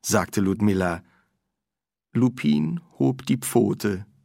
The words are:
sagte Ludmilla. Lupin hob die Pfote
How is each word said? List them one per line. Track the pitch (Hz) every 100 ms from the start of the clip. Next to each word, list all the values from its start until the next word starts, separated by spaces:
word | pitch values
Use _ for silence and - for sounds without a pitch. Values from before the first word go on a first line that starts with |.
sagte | - 104 87 -
Ludmilla. | 95 95 104 95 90 87 - _ _ _ _ _ _ _ _ _ _
Lupin | 117 123 127 147 73 160 170 - _
hob | 135 135 -
die | 131
Pfote | - 120 104 92 104 95 104 _